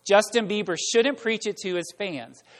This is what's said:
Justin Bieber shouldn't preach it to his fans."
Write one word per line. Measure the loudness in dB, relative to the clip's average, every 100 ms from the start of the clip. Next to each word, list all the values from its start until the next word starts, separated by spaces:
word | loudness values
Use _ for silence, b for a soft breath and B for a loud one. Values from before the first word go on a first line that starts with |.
| 4
Justin | 4 6 0 0
Bieber | -2 -2 -4
shouldn't | 0 2 2 0
preach | -4 -4 -4
it | -6
to | -4 -4
his | -6 -8
fans." | -8 -8 -12 -18 B